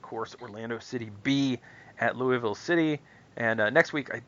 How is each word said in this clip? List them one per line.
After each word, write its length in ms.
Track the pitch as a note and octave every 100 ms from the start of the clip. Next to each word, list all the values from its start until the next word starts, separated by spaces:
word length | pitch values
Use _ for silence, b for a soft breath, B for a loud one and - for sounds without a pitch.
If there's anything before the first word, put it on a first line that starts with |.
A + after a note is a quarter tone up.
course, 340 | - A2+ A2 -
Orlando 380 | A#2+ G#2+ A2+ A2+
City 320 | - B2+ A2 G2+
B 360 | C3+ C#3 C3+ A#2+ B B B -
at 180 | A#2 A#2+
Louisville 380 | B2+ B2+ A2+
City. 460 | G2+ - E3+ D#3+ D3 b b b -
And, 240 | A#2 A2+
uh, 80 | G#2+
next 220 | C#3+ E3
week, 220 | D#3 B2+
I 60 | A#2